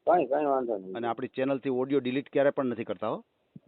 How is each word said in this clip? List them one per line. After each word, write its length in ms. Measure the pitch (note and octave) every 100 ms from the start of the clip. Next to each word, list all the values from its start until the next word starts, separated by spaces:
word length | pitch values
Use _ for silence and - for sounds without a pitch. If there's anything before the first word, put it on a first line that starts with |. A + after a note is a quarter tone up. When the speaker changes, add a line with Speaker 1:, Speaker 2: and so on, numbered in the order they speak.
| D3
Speaker 1:
કાંઈ, 200 | F3 B2
કાંઈ 200 | C#3+ D3
વાંધો 320 | C3 A#2+ G2+
નહીં. 180 | F#2+ G#2
Speaker 2:
અને 120 | A#2
આપણી 200 | A2+ B2+
ચેનલથી 420 | - C3 C3+ C#3
ઓડિયો 300 | B2+ C3 C#3
ડિલીટ 300 | B2+ C3 -
ક્યારે 200 | D3 C#3
પણ 160 | C#3+ C3
નથી 180 | A2+
કરતા 240 | G#2+ F#2+ G#2+
હો. 160 | F3 - _ _ -